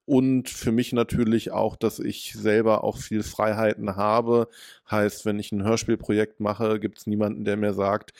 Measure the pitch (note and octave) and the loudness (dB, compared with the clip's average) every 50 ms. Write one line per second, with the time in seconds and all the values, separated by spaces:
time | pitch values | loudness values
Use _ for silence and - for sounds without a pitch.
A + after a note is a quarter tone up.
0 | - - C#3+ B2+ C3 C3 C3 C3 B2+ - - - - C3 A2+ A#2 B2 - - A#2+ | -4 2 2 4 4 4 2 2 0 -2 -8 -4 -2 0 2 2 0 0 0 0
1 | A#2 - - - B2 A2 A2+ A2+ - - - G2+ G#2 A2 - - A2+ A2 - - | 0 0 2 0 2 2 2 0 0 -2 -2 0 0 -2 -2 -2 -2 -2 -2 -2
2 | - - - - - - B2 A2+ G#2 G#2+ G#2 A2 A2 A2 G#2+ G#2 - G#2+ G#2+ - | -6 -6 -6 -8 -10 -12 -8 -2 0 2 4 4 4 4 2 2 2 -2 -4 -4
3 | - - A2 G#2+ G#2+ - - - G#2+ A2 G#2+ G#2 A2+ G#2+ G#2+ - G#2 G#2 F#2+ G2 | -6 -4 -4 -4 -4 -4 -2 -2 0 0 2 2 2 0 0 0 -4 -6 -2 0
4 | G2+ G#2+ G#2+ A#2+ A#2 A#2 A#2+ A#2 A2+ - - - - - - _ _ - G#2+ G#2+ | 0 2 2 2 2 4 2 2 2 0 -6 -20 -20 -20 -20 _ _ -4 0 0
5 | G#2 G#2 - - - G#2+ G#2 G#2 G#2 - A2 G2+ G2 G#2+ A2+ A2+ - - A2+ G#2 | 0 0 -2 -4 -4 -4 -4 -4 -4 -4 -4 -2 0 0 0 0 0 0 -2 -2
6 | - - G#2+ G#2+ G#2+ G#2+ - - G#2+ G#2 G#2 G#2 A2+ A2 A2 G#2+ G2 G#2 - - | 0 0 0 0 0 0 -4 -6 -4 -4 -2 -2 0 0 0 0 -2 -6 -8 -8
7 | - A2 G#2 G#2 G#2+ G#2 A#2 - G#2+ G#2 G2+ G#2+ G#2 G#2 G2 G2 G2 G2 G2+ G#2+ | -6 -4 -2 0 0 -2 -2 -4 -2 -2 -2 0 0 0 0 0 0 0 0 -2
8 | - - - - | -4 -8 -20 -20